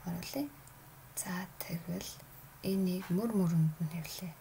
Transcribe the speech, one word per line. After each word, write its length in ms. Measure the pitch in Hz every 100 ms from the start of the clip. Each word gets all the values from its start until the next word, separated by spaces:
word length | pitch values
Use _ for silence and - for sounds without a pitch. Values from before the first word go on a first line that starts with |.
оруулъя. 420 | 180 170 - 277 285 - - - - - - -
За, 160 | 190 180 190 -
тэгвэл 560 | - 170 165 180 - - - - - -
энийг 480 | 196 190 185 185 -
мөр 200 | 175 226
мөрөнд 400 | 208 175 165 156 156
нь 80 | 160
хэвлэе. 420 | 170 156 - 185 160